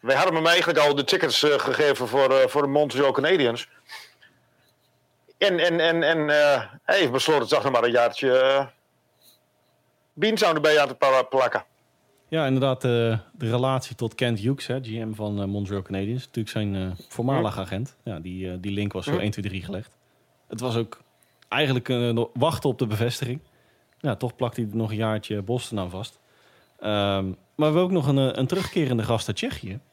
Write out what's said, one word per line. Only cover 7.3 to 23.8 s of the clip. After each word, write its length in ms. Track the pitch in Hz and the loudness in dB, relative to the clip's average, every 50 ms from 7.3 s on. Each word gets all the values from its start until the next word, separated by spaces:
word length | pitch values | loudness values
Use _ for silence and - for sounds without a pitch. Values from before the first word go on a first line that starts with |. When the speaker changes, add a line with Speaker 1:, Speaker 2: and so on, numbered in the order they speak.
| 156 143 120 107 | 2 2 2 2
Speaker 1:
toch 140 | 147 143 107 | 0 0 0
nog 100 | 139 131 | 2 0
maar 120 | 120 113 | 2 2
een 60 | 120 | 4
jaartje, 480 | 117 123 120 120 - - - 135 127 131 | 4 4 2 2 0 0 0 2 4 4
eh, 280 | 131 135 135 139 135 127 _ _ _ _ _ _ _ _ _ _ _ _ _ _ _ _ _ _ _ _ _ _ _ _ _ _ _ _ _ | 4 4 4 2 0 -2 _ _ _ _ _ _ _ _ _ _ _ _ _ _ _ _ _ _ _ _ _ _ _ _ _ _ _ _ _
Beantown 420 | - 156 220 220 214 214 185 165 | -2 0 0 2 4 2 2 2
erbij 260 | 156 147 156 151 151 | 4 4 4 6 6
aan 80 | 143 135 | 4 2
te 60 | 127 | 0
pla-, 280 | - - 139 131 131 123 | 2 2 4 4 4 2
plakken. 420 | - - 135 131 117 - 95 - _ _ _ _ _ _ _ _ _ _ _ _ _ | 2 2 2 2 2 0 -2 -6 _ _ _ _ _ _ _ _ _ _ _ _ _
Speaker 2:
Ja, 180 | - 160 156 | -4 -2 0
inderdaad, 380 | 135 131 131 127 135 131 127 - | 2 2 2 2 2 0 0 0
eh, 60 | 127 120 117 117 117 113 110 - _ _ | 0 2 2 2 2 0 -2 -4 _ _
de 180 | - - 113 | -8 -4 -2
relatie 440 | 117 123 127 135 131 127 - - 120 | 0 0 0 0 0 -2 -4 -6 -10
tot 180 | - 120 113 - | -6 -8 -8 -4
Kent 240 | - 127 120 117 104 | -2 -2 -2 -2 -2
Hughes, 280 | 98 117 139 135 - | -2 -2 -2 -4 -4
hè, 140 | - 123 131 131 | -8 -6 -8 -6
G 60 | 113 | -8
M 240 | 110 117 113 110 110 | -8 -8 -8 -8 -8
van, 260 | 104 107 104 104 101 | -6 -6 -4 -4 -4
eh, 60 | 101 | -4
Montreal 360 | 98 101 104 101 92 101 98 92 | -4 -4 -4 -4 -4 -6 -8 -6
Canadiens. 380 | - 98 95 95 101 117 127 127 | -6 -6 -6 -4 -4 -4 -6 -8
Natuurlijk 240 | - _ 120 110 - | -8 _ -8 -6 -6
zijn, 260 | - 110 107 104 98 | -4 -4 -4 -4 -4
eh, 300 | 95 92 92 90 - - _ | -4 -4 -6 -8 -10 -14 _
voormalig 460 | - - 120 127 139 131 123 107 - | -10 -6 -4 -2 0 0 0 -2 -4
Speaker 1:
Hm. 60 | - | -6
Speaker 2:
agent. 360 | 95 90 95 95 117 139 - _ _ | -8 -6 -6 -6 -6 -8 -12 _ _
Ja, 140 | - 101 80 | -10 -10 -10
die, 300 | 82 92 90 92 92 92 | -10 -10 -10 -8 -8 -8
eh, 60 | 90 90 | -8 -8
die 120 | 90 101 98 | -8 -6 -4
link 200 | 98 104 101 - | -4 -4 -4 -4
was 120 | 92 90 | -6 -4
zo 60 | - 147 | -4 -4
Speaker 1:
Hm. 60 | 180 | -2
Speaker 2:
één, 120 | - 107 | -2 -4
twee, 140 | 104 - 98 | -4 -4 -8
drie 180 | 98 92 95 85 | -8 -8 -8 -10
gelegd. 340 | 85 101 92 110 - _ _ _ _ _ _ _ _ _ _ _ _ | -8 -10 -10 -10 -12 _ _ _ _ _ _ _ _ _ _ _ _
Het 120 | - 113 | -12 -8
was 160 | 117 127 113 | -6 -4 -2
ook 240 | 117 117 110 - - _ _ _ _ _ _ _ _ _ _ | -2 -4 -4 -8 -20 _ _ _ _ _ _ _ _ _ _
eigenlijk, 400 | - 127 151 139 135 123 123 - | -2 0 0 2 0 -2 0 -2
eh, 200 | 131 123 120 120 | -2 0 0 0
nog 180 | 117 117 117 - - | 0 0 -2 -2 -2
wachten 340 | 123 120 160 160 - - 143 | 0 0 0 0 0 -2 -2
op 80 | 123 - | -2 0
de 80 | 135 | -2
bevestiging. 540 | 110 104 104 117 120 123 - - 117 123 151 - _ _ _ _ _ _ _ | -2 -2 -2 -2 -2 -2 -4 -6 -8 -8 -10 -12 _ _ _ _ _ _ _